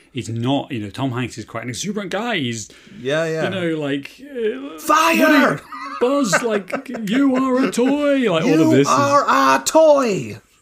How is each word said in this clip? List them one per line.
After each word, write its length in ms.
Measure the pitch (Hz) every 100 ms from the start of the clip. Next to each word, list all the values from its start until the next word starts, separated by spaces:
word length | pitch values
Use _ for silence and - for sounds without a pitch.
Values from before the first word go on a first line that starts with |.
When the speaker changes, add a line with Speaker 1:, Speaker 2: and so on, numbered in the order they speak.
| _
Speaker 1:
He's 180 | 131 107
not, 420 | 113 120 139 -
you 80 | 123
know, 100 | 104
Tom 220 | 110 135
Hanks 260 | 120 120 -
is 80 | 107
quite 180 | 113
an 60 | 120
exuberant 400 | 107 190 208 190
guy. 280 | 190 240 202
He's, 320 | 123 113 98 - - -
Speaker 2:
Yeah, 280 | 123 156 165
yeah. 180 | 160
Speaker 1:
you 60 | 156
know, 280 | 190 170 156
like, 400 | 143 143 139 -
uh, 580 | 277 262 214 262 277 320
Speaker 2:
Fire! 840 | 311 302 330 330 311 294 196 147 - - - -
Speaker 1:
Buzz, 420 | 247 285 240 294
like, 460 | 240 208 180 233 269 247 208
you 260 | 247 277 254
are 300 | 262 254 262
a 60 |
toy. 600 | 208 262 285 285 277 233
Like, 120 | 165 -
all 80 |
of 60 | 160
Speaker 2:
You 120 | 160
Speaker 1:
this 160 | 131 143
is 60 |
Speaker 2:
are 680 | 127 285 277 262 262 269 269
a 40 |
toy! 760 | - 311 320 285 247 175 113 101 - _